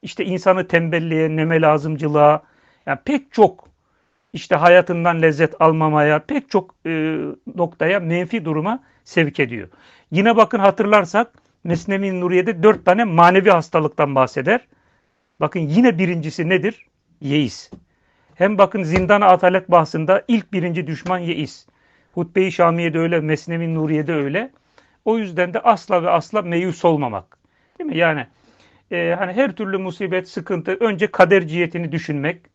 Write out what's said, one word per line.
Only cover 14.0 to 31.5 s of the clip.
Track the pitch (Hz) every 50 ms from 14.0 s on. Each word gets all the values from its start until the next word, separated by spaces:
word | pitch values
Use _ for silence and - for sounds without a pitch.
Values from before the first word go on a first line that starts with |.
| 151 139 139
bahseder. | 135 131 123 - 139 127 147 214 240 - _ _ _ _ _ _ _ _ _ _ _ _ _ _ _
Bakın | 156 151 - 175
yine | 165 143 147 202 240 254 196 165
birincisi | 190 170 180 170 160 160 151 - 170 160
nedir? | 190 185 185 202 214 _ - _ _ _ _ _ _ _
Yeis. | - 135 139 151 147 117 - - - - - - _ _ _ _ _ _ _ _ _ _ _
Hem | - 175 196 214 196
bakın | 208 185 - 185 185
Zindan-ı | 156 160 185 185 170 202 208 208
Atalet | 190 185 175 185 180 180 185 180 -
bahsında | 170 175 160 151 - 165 160 147 185 196 - -
ilk | 240 220 190 _ -
birinci | 190 165 180 170 170 170
düşman | 151 160 139 - 180 185 180
yeis. | 175 165 175 - 151 - - - _ _ _ _ _ _ _ _ _ _ _
Hutbe-i | - 175 170 _ 196 185 190 175
Şamiye'de | - 175 170 170 170 170 170 156 165
öyle, | 165 165 170 165
Mesnevi | 156 151 156 147 - - 170 165 170 165 160
Nuriye'de | 160 156 151 156 151 156 143 170
öyle. | 151 143 139 143 185 226 269 _ _ _ _ _ _ _ _ _ _ _
O | - 220 226
yüzden | 220 190 170 156 180 180 170
de | 220
asla | - 240 220 175 - - 202 180 165
ve | 175
asla | 175 170 170 - - 214 196
meyus | 175 170 170 180 185 165 - -
olmamak. | 175 160 147 143 127 107 98 - _ _ _ _ _ _ _ _ _ _ _
Değil | 349 302
mi? | 269
Yani, | 160 170 165 156 147 120 - _ _ _ _ _ _ _ _ _ _ _ _
e, | - 175 170 170 170 175
hani | 196 180 180
her | 214 269 277 180
türlü | - 220 196 190 190
musibet, | 190 185 170 - 202 185 175 185 180 185
sıkıntı, | - - 170 - 196 175 165 - 190 190
önce | 233 220 208 170 202
kader | 202 - - 185 170 202 196 180
cihetini | 156